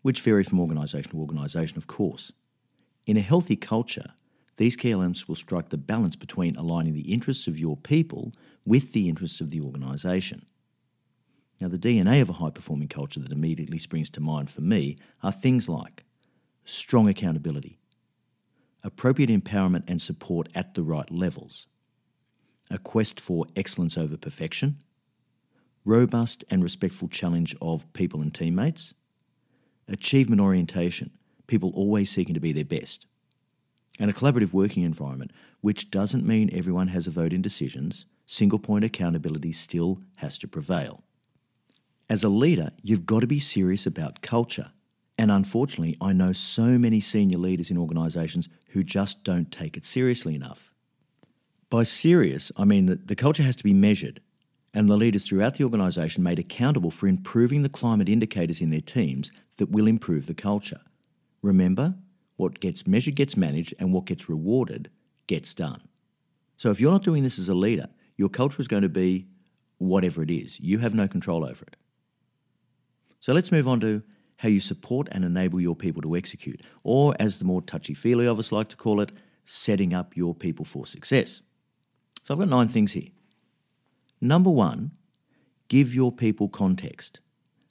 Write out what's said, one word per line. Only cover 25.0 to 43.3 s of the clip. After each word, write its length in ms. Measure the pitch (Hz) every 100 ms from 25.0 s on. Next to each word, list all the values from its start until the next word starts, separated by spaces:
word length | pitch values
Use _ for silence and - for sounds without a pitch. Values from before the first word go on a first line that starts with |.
| _ _ _ _ _ _ _ _
robust 600 | 101 113 123 120 117 - -
and 120 | 95
respectful 460 | 87 - 92 - -
challenge 480 | - 87 85 82 -
of 300 | 82 80 -
people 280 | - 90 78
and 120 | 76
teammates, 600 | - 82 90 147 156 - _ _ _ _ _ _ _ _ _ -
achievement 520 | 98 - 139 117 104
orientation, 720 | 98 92 85 90 87 - 67 _ _ _ -
people 260 | 107 90
always 340 | - 101 104 98
seeking 240 | - 87
to 80 | 82
be 120 | 82
their 120 | 76
best, 420 | 73 85 - - _ _ _ _ _ _ _ _ _ -
and 100 | 104
a 60 |
collaborative 380 | 98 139 123 98
working 320 | 95 101 98
environment, 480 | 85 76 69 65 69 _ _ -
which 280 | 104 101 -
doesn't 340 | 98 104 127
mean 240 | - 110 104
everyone 320 | 87 90 90 92
has 220 | 90 82
a 20 |
vote 220 | 82 82
in 100 | 92
decisions. 640 | 95 - 67 65 78 - - _
Single 360 | - - 101 104
point 240 | - 104
accountability 680 | 110 - 87 82 76 78 82
still 500 | 80 - 85 87 92 - -
has 220 | 73 -
to 100 | -
prevail. 540 | - 76 175 62 - _ _ _ _ _ _ _ _ _ _ -
As 140 | 107
a 40 | 107
leader, 420 | 101 156 110 78 -
you've 240 | 101 107 85
got 140 | 110
to 60 |
be 140 | 120